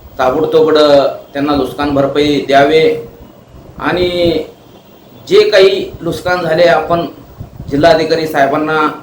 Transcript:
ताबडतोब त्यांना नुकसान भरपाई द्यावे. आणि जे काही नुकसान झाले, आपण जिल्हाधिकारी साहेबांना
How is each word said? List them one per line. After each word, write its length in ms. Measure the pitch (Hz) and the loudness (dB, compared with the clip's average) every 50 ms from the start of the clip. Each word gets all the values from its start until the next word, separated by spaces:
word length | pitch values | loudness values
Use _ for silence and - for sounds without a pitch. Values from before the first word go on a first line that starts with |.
| - - - - | -20 -12 -4 -2
ताबडतोब 560 | 127 127 135 156 156 156 160 160 156 156 151 151 151 147 143 139 131 - - - - - - | 0 0 0 0 0 2 2 2 2 4 4 4 4 4 4 4 2 2 -2 -8 -14 -12 -8
त्यांना 220 | 139 143 151 143 | -6 -4 -2 -2
नुकसान 400 | 131 127 - - - 143 147 139 | -2 -4 -4 -6 -6 -4 -2 0
भरपाई 500 | 135 139 139 143 147 147 147 147 131 - | 0 0 0 0 0 0 0 0 -2 -2
द्यावे. 640 | 127 139 139 143 151 156 160 160 156 156 - - - - - - - - - - _ - - - - - - | 2 2 2 4 4 4 2 2 2 0 -2 -8 -14 -18 -20 -20 -20 -20 -20 -20 _ -20 -20 -20 -20 -14 -10
आणि 640 | - 147 165 180 180 180 175 175 170 170 - - - - - _ _ - - - _ _ - - _ - - - - - | -6 -4 -4 -2 -2 -2 -2 -2 -2 -2 -2 -2 -6 -10 -16 _ _ -20 -20 -20 _ _ -20 -20 _ -20 -20 -18 -6 0
जे 220 | 180 214 208 208 | 2 2 2 4
काही 420 | 214 196 190 190 196 - - - - - | 4 4 4 4 2 0 -6 -8 -10 -10
नुकसान 420 | - 170 - - - 180 180 180 170 | -8 -8 -8 -6 -4 -4 -4 -2 -2
झाले, 200 | 160 160 165 175 | -2 0 2 2
आपण 440 | 165 165 - - 165 170 170 165 - - - - - - - - - - - - - | 2 2 0 0 -2 -2 -4 -4 -6 -10 -16 -20 -20 -20 -20 -20 -20 -18 -20 -12 -6
जिल्हाधिकारी 560 | 139 139 156 170 165 160 160 151 160 165 160 | -2 2 4 4 4 2 0 -2 -2 -2 -4
साहेबांना 680 | 160 156 143 139 135 151 151 151 151 156 156 151 147 - - | -4 -2 -2 0 0 0 -2 -2 -2 -2 -2 -2 -4 -4 -8